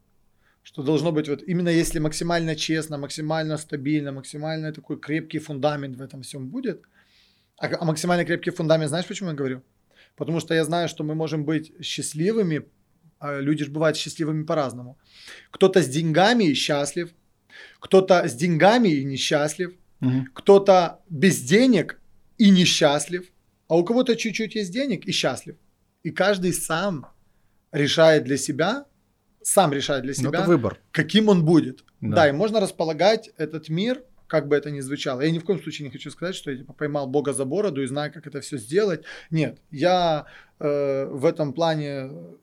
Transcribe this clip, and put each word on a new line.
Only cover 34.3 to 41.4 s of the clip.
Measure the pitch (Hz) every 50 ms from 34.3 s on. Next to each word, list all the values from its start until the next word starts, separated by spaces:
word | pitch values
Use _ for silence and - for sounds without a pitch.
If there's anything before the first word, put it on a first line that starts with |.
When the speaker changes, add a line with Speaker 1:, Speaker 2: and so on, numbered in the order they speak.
| - 156 143 143
Speaker 1:
бы | 143 143
это | 143 151
ни | 147 143
звучало. | 135 131 143 139 - 151 131 123
Я | 139 160
ни | 165 170
в | 160
коем | - 202 160
случае | - 165 147 - 147 135
не |
хочу | 117 - - 151
сказать, | - - 165 175 185
что | - - 151
я, | 135 120
типа, | - - 143
поймал | - 151 147 143 147 139 127
Бога | 127 147 139 139 135
за | 135 139
бороду | 131 143 185 208 202 143 135
и | 139 123
знаю, | 135 147 147 151 -
как | 165 - 147
это | 131 143
всё | - - - 131
сделать. | 107 110 143 190 220 202 170 151 - - - - - -
Нет, | 160 160 151 123 - - _ _
я, | - 139 139 180 185 180 175 170 156 147 135 - - - - _ _ -
э, | - 147 143 143 143 139 139 135 139
в | - - 143 123
этом | 165 170 165